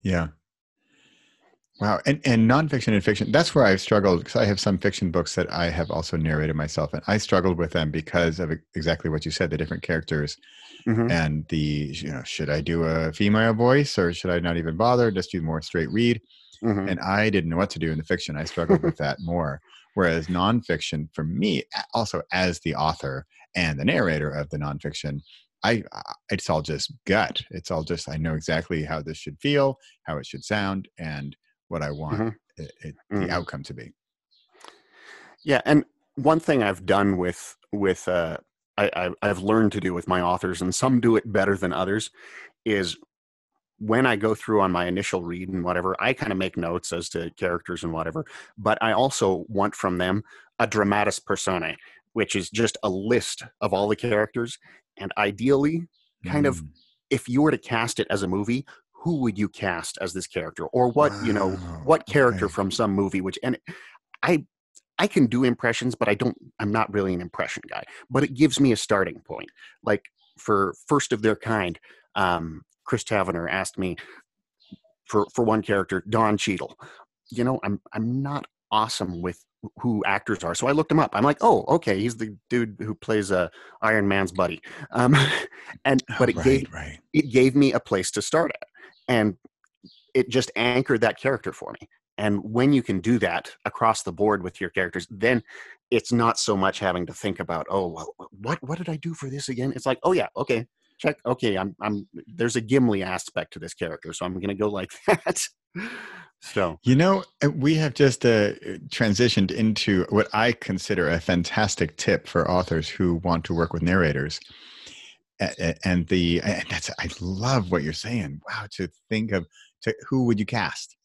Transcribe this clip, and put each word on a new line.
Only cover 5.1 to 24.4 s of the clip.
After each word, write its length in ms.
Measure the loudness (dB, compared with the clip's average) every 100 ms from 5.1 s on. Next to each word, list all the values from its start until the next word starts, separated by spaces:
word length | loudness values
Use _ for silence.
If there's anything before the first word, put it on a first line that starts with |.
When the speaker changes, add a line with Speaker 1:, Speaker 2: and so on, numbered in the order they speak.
Speaker 1:
books 240 | 0 0
that 140 | -2 -2
I 180 | -2 -2
have 200 | -2 -2
also 280 | -4 -4 -2
narrated 400 | 0 0 0 -2
myself, 360 | -4 -2 -4
and 80 | -4 0
I 100 | -2
struggled 400 | 2 2 2 0
with 140 | 0
them 180 | 0 0
because 500 | -2 0 2 2 0
of 100 | -4
e-, 60 | -4 _
exactly 340 | -4 -2 -2 -2
what 140 | -4
you 80 | -4
said, 180 | -2 -2
the 80 | -2
different 260 | -4 -6
characters 540 | -2 -4 -2 -4 -4 -8 _ -20 -20 -8 -2
Speaker 2:
Mm-hmm. 220 | 0 2
Speaker 1:
and 340 | 0 0 -2 -2
the, 80 | -2
you 520 | 0 -2 -4 -6 -8
know, 120 | -10
should 260 | -10 -6 -2
I 120 | -2
do 220 | 0 0
a 280 | 0 0 -2
female 400 | 0 2 4 4
voice 440 | 4 4 4 2 0
or 160 | 0
should 180 | 0 -2
I 80 | 0
not 160 | 0 -2
even 200 | -2 0
bother, 340 | 2 4 2
just 200 | 0 -4
do 100 | -4
more 200 | -4 -4
straight 280 | -4 -4 -2
read? 300 | 2 2 0 _ _ _ -6
Speaker 2:
Mm-hmm. 240 | -2 0 -2
Speaker 1:
And 100 | -4
I 280 | 0 2 2
didn't 200 | 2 0
know 80 | 0
what 120 | 0
to 80 | 0
do 120 | -2
in 60 | -2
the 60 |
fiction. 320 | -2 -4 -4 -6
I 60 |
struggled 360 | -6 -4 2 2
with 140 | 2
Speaker 2:
<laughs> 20 | -2
Speaker 1:
that 200 | -4 -4
more. 400 | -4 -2 -4 -6 _ -20 _
Whereas 320 | 0 2 0 -2
nonfiction, 840 | 0 2 2 0 -4 -2 -6 -6
for 100 | -6
me, 400 | -4 0 0 0 -4
a-, 80 | -10 -4
also 280 | -4 -2 -6 -4
as 280 | 0 0 0
the 140 | -4
author 500 | 0 -2 -2 -6 -8 -12 _ _
and 220 | -2 -2 0
the 60 |
narrator 440 | 0 2 0 0 -2
of 180 | -4